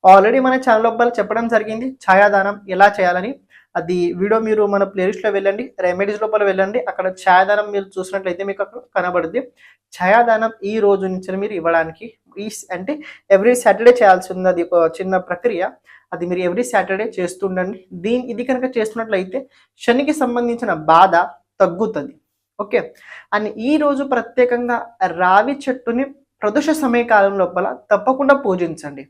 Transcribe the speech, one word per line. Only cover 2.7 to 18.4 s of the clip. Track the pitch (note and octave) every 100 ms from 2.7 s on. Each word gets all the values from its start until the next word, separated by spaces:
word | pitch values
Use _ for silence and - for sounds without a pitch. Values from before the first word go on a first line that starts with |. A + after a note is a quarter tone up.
| F#3 G3+ G3+
చేయాలని. | F#3 F3+ G3+ C#4 _ _ _ F3+
అది | E3 F3+ F3
వీడియో | F3 G3 A3
మీరు | A3 G#3+ G3+
మన | G3+
ప్లేలిస్ట్లో | G3 F#3+ F#3 F#3+ A3
వెళ్ళండి, | G3 G3 G3+ C4 -
రెమెడీస్ | F3+ F3+ G3+ G#3
లోపల | G#3+ G#3+
వెళ్ళండి, | G3+ F#3 F#3+ A#3
అక్కడ | A#3+ F#3 F#3
ఛాయాదానం | F#3 - F3+ F#3+ G#3 G#3
మీరు | G3+ G3 F#3+
చూసినట్లయితే | F#3 G3 F#3+ F3
మీకు | G3 F#3+
అక్కడ | G3 - - G3
కనబడుద్ది. | F3+ F3+ E3 G#3+ C4 _ - _
ఛాయాదానం | _ - F3+ A3 A#3+ A3 A3 A3
ఈ | G3 A3
రోజు | G#3 G3 F#3+
నుంచి | F#3 F#3 F#3+
మీరు | G#3
ఇవ్వడానికి, | G3 E3 E3 D#3+ D#3+ A3+ _ _ -
ఈ | G#3+
స-, | - -
అంటే | F3+ F#3+ D4+ - - _
every | G3 A3
Saturday | B3 A3+ G3 A#3 A#3+
చేయాల్సి | G#3 F#3 -
ఉంది. | F#3 F#3
అది | F3
ఒక | E3+ F3 E3 E3
చిన్న | F#3 F#3+
ప్రక్రియ, | F#3 F3 - F3 G3 - _ - _
అది | E3+ F3
మీరు | F3+
every | F3+ F#3+
Saturday | B3 G#3+ F#3 G3 A3+ G#3
చేస్తుండండి. | F3 - G3 F#3 F#3 - _
దీని, | F3+ F#3 B3 B3+
ఇది | G#3+